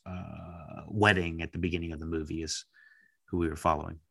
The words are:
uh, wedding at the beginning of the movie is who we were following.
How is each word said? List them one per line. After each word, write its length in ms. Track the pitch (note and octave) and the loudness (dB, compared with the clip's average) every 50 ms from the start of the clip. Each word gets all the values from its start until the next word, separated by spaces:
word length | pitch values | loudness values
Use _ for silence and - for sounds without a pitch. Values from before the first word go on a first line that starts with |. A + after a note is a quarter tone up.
| _ | _
uh, 760 | F#2 F#2 F2+ - - - - F2 E2+ E2+ E2+ D2+ - - - - - | -12 -10 -10 -10 -10 -12 -14 -14 -14 -14 -14 -14 -14 -14 -14 -12 -4
wedding 540 | - A2 G2+ G#2 G2 F#2 E2+ E2+ E2 E2 | 2 6 8 8 8 8 4 0 -2 -4
at 100 | E2 D#2+ | -6 -4
the 60 | - F2 | -2 -2
beginning 340 | F2 F2 E2+ E2+ E2+ E2 | 0 0 0 0 -2 -4
of 80 | D#2+ D#2 | -6 -6
the 60 | D#2+ | -4
movie 380 | E2 E2 D#2+ D#2 D#2 E2 D#2+ D#2+ | -4 -2 -2 -2 -4 -4 -6 -4
is 220 | D#2 - - - - _ - - - - - _ _ _ _ _ | -4 -6 -8 -8 -12 _ -20 -20 -20 -20 -20 _ _ _ _ _
who 140 | _ - F2+ | _ -2 0
we 100 | E2+ D#2+ | 0 0
were 60 | D2+ | 0
following. 440 | D2+ - F2 D#2 D2 D2+ E2 E2 D#2+ - _ | 2 2 2 2 2 0 -6 -10 -14 -18 _